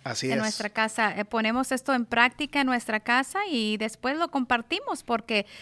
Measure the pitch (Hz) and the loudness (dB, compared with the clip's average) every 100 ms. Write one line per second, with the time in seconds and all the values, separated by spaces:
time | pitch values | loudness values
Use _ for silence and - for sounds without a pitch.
0 | 127 117 131 170 214 - 208 220 220 233 | -6 -2 0 0 0 -2 -4 -2 -2 0
1 | 214 202 202 226 220 247 262 254 - 254 | 0 0 -2 0 2 0 0 -2 0 0
2 | 226 233 247 - 294 285 262 240 - 214 | 2 4 4 2 -2 0 2 0 0 -2
3 | 240 247 269 381 403 247 214 214 220 - | 2 2 2 -4 -2 0 0 0 -4 -4
4 | 262 302 339 277 240 240 - 359 539 320 | -4 0 0 -2 0 0 0 -6 -4 -6
5 | - 226 226 208 - - | -2 -2 0 -2 -2 -10